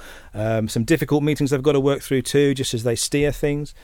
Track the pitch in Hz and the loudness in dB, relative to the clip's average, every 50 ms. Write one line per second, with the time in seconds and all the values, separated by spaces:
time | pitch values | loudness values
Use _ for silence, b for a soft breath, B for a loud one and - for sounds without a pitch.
0 | B B B B B B B 104 107 110 113 113 110 110 - 120 113 110 160 143 | B B B B B B B -4 -2 0 0 0 0 -2 -2 -2 0 2 2 2
1 | 156 - 143 147 143 151 151 - 147 131 143 135 127 151 143 139 135 143 139 135 | 2 2 0 2 2 2 0 0 0 0 0 0 2 2 2 4 4 2 0 0
2 | - - 139 131 123 - - 143 143 139 139 131 131 - - 117 110 123 117 - | -2 -2 -2 -2 0 2 2 2 4 2 2 0 -2 -4 -4 -2 -2 -2 -2 -2
3 | - - - 147 147 143 - - - 147 143 147 147 - - b | -2 -2 0 0 0 0 0 0 -2 -2 -2 -2 -6 -8 -12 b